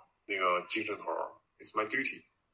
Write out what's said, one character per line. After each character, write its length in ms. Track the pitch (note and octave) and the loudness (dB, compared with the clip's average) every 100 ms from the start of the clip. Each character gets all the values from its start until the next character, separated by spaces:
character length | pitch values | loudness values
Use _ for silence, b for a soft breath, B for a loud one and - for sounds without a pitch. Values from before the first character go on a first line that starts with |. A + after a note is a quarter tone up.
| - _ - | -18 _ -6
那 120 | G2 | 2
个 280 | F#2 F2+ E2+ | 4 4 2
精 120 | A2 | -2
神 160 | - - | -2 -4
头 140 | - | -2
儿， 180 | D#2+ - - _ _ | -2 -4 -8 _ _
“It's 160 | - - | -2 0
my 100 | A2 | 0
duty”， 340 | C#3 E2+ - - _ _ | 0 0 -2 -10 _ _